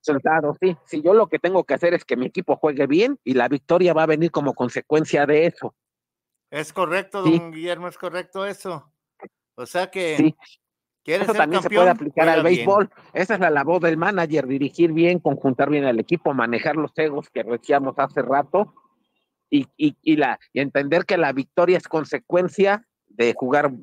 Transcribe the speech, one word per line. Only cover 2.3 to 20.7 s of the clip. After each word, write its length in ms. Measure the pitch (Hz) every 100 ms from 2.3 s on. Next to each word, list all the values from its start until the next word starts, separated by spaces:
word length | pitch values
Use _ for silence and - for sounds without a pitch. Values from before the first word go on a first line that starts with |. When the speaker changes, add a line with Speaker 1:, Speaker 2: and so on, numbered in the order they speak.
| - 175 139
Speaker 1:
juegue 320 | 156 139 139
bien 320 | 151 240 285
y 100 | -
la 160 | 127 127
victoria 440 | 139 - 170 180
va 100 | 156
a 40 | 156
venir 240 | 156 170
como 220 | 170 143
consecuencia 720 | - 123 123 - 151 160 151 143
de 220 | 151 170
eso. 280 | - 139 _ _ _ _ _ _ _ _
Speaker 2:
Es 220 | 143 151
correcto, 520 | - 170 185 190 202 175
Speaker 1:
Sí. 120 | 165
Speaker 2:
don 140 | 165
Guillermo, 380 | 156 170 170 175
es 80 | 165
correcto 480 | 180 170 180 196 196
eso. 460 | 190 196 160 _ _ _ _ - _ _ -
O 100 | 123
sea 260 | 175 185
que 240 | 190 170 151
Speaker 1:
Sí. 200 | 151 - - - _ _ _ _
Speaker 2:
¿quieres 200 | - 180
Speaker 1:
Eso 100 | 202
Speaker 2:
ser 80 | 208
Speaker 1:
también 200 | 151 185
se 60 | 175
Speaker 2:
campeón? 140 | -
Speaker 1:
puede 100 | 180
aplicar 380 | 170 151 160 160
al 60 | 160
Speaker 2:
Juega 140 | 160
bien. 160 | 175 120
Speaker 1:
béisbol. 240 | 196 196 - -
Esa 200 | - 185
es 60 | 202
la 80 | 180
labor 320 | 147 139 180
del 160 | 165 160
manager, 500 | 175 196 165 151 131
dirigir 460 | 135 139 - 170
bien, 260 | 160 170 180
conjuntar 500 | 156 135 139 127 139
bien 140 | 147
al 160 | 139 113
equipo, 340 | - 165 -
manejar 440 | 135 117 117 151 151
los 200 | 147 -
egos 320 | 156 143 -
que 140 | 120
decíamos 520 | 107 120 - 143 135 127
hace 240 | 135 -
rato 520 | 120 139 143 185 214 _ _ _ _ _ _ _ _
y, 180 | 147 131 _
y, 220 | 151 -
y, 140 | - 151
la, 240 | 135 107 _
y 80 | -
entender 440 | 139